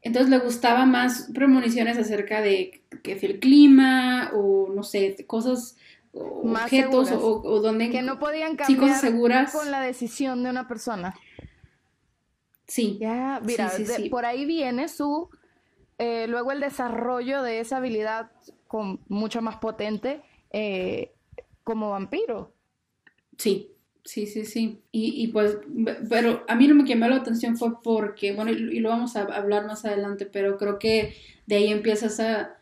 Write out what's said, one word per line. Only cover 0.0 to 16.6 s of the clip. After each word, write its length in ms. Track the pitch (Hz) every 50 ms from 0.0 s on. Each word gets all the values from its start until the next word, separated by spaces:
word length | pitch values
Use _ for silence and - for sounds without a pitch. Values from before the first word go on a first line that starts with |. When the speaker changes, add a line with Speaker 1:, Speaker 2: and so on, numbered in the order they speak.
Speaker 1:
Entonces 260 | - 233 233 254 269 262
le 80 | 262 254
gustaba 460 | 240 240 233 - - 240 233 254 262
más 440 | 262 254 247 247 247 247 - - - -
premoniciones 640 | 254 277 277 262 262 240 226 233 240 220 233 233 240
acerca 420 | 214 208 214 202 202 202 214 214
de 400 | 214 202 196 190 185 - - _ _ _ - -
que 160 | - - 196 196
si 60 | -
el 120 | - 196 -
clima 920 | - 262 277 294 294 285 269 262 269 262 262 262 254 254 254 247 - - -
o, 360 | 208 202 196 196 196 190 190 196
no 80 | 202
sé, 340 | 202 - - 202 196 190 196 - -
cosas, 500 | - - 226 226 254 254 240 - - _ _ _ - - _ _ _
o 320 | - - - - - - -
Speaker 2:
Más 180 | 226 226 220 226
Speaker 1:
objetos, 440 | 233 262 269 269 262 269 254 262 254
Speaker 2:
seguras. 160 | 240 - 226
Speaker 1:
o, 180 | 220 214 214
o 180 | - - 220 214
donde 280 | 208 220 220 220 226 233
Speaker 2:
Que 120 | 240 254
no 160 | 254 262 269 -
podían 320 | 294 294 302 311 311 320 320 - 285
Speaker 1:
sí, 100 | 277 269
cosas 0 |
Speaker 2:
cambiar 240 | 262 269 277 277 269
Speaker 1:
seguras. 520 | 269 240 226 233 233 240 240 262 277 277
Speaker 2:
con 180 | - 302 302 285
la 100 | 277 269
decisión 600 | 262 254 254 - 240 233 - - 277 262 254 247
de 80 | 247 254
una 180 | 247 254 247 247
persona. 460 | 240 220 - 240 220 190 175 190 185 - _ - - - - - _ _ - _ _ _ _ _ _ _ _ _ _ _ _ _ _ _ _ _ _ _ _
Speaker 1:
Sí. 320 | - - - 233 202 202 202
Speaker 2:
Ya, 400 | 220 220 233 247 254 269 277 254 233
mira, 240 | 214 240 220 202 185
Speaker 1:
Sí, 140 | 185 196 214
sí, 80 | 208
Speaker 2:
de, 40 | 240
Speaker 1:
sí. 120 | 226 208 -
Speaker 2:
por 160 | 254 240 240
ahí 220 | 240 247 254 285
viene 420 | 294 330 330 277 254 240 240 294 330
su, 400 | - - 285 285 294 311 349 - - _ _ _ _ _ _ _ _ _ _ _ _ -
eh, 280 | 233 240 233 226 226 233
luego 240 | 233 240 240 262
el 80 | 277 285